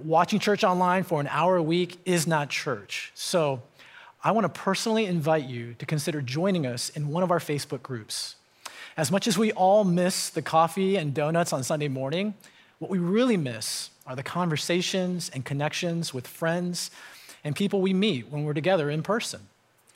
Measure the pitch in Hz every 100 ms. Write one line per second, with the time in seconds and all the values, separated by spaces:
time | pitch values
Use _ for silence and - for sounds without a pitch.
0 | 156 165 - 208 - 202 202 180 180 185
1 | 180 156 143 139 175 185 156 175 175 -
2 | 185 175 165 156 143 - 151 107 - -
3 | - - - 185 151 131 - - - -
4 | - - 156 214 185 - 196 190 233 220
5 | 202 175 151 160 135 120 117 117 147 156
6 | 175 151 123 147 190 180 131 123 - 156
7 | 147 165 185 170 - 143 - 135 - 120
8 | 104 - - - _ _ - - - -
9 | 156 190 233 180 220 - 185 208 196 175
10 | 180 - - 165 147 160 165 196 190 196
11 | 151 135 147 165 170 147 127 156 147 131
12 | 135 170 214 202 - - _ - 160 190
13 | 175 208 254 202 135 110 - - - _
14 | - 131 - 170 175 147 - 180 180 190
15 | 180 175 165 135 - 143 151 - 175 170
16 | 160 127 - - 165 170 180 175 - -
17 | - - - - 151 143 196 202 190 185
18 | 220 135 110 147 151 151 160 190 143 156
19 | 160 226 - - 104 _ _ _ _